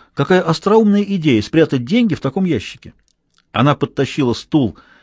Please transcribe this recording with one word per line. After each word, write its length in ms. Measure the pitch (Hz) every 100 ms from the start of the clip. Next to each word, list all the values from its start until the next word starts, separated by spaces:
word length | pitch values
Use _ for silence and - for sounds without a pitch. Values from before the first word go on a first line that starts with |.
| _
какая 280 | - 139 185
остроумная 600 | 165 156 196 220 214 202
идея 400 | 196 196 156 113
спрятать 420 | - 160 156 135
деньги 300 | 120 226 226
в 60 | 143
таком 240 | 135 196
ящике. 480 | 185 123 - - - - _ _ _ _ _ 104
Она 180 | 139
подтащила 600 | 139 139 - 135 - 127
стул 420 | 113 - 156 113 - _ _